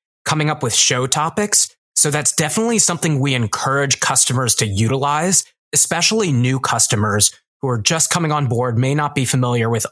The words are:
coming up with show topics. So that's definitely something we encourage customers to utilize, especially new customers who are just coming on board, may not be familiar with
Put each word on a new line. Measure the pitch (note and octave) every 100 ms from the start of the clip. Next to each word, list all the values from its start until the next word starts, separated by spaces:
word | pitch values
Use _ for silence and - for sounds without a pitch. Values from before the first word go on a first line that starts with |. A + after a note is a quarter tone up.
| _ _
coming | - D#3 D3+
up | D3+
with | B2+
show | - - B2+ B2+
topics. | D#3 D#3 - - - - _ _
So | - D3+
that's | D3 D3
definitely | - D3+ A3 A3+ A3+
something | - E3+ E3+ D3
we | C#3 B2+
encourage | A2+ - C3+ C3+ C#3 -
customers | - C3+ - B2+ B2+ -
to | A2
utilize, | G2 A2+ C3+ C#3+ D3 F3 F#3+ - _ _
especially | - - E3 F3 A3 G3
new | C3 B2 C3
customers | C3 A#2 - G#2+ G#2 G#2 G2+ - _ _
who | C3+
are | A#2+
just | G2+ D#3+ -
coming | F3+ D#3+
on | D3+ C#3
board, | A#2 B2 A#2
may | C3 C#3+
not | D3
be | C#3+ B2+
familiar | C3+ B2 A#2+ A2+
with | A#2 -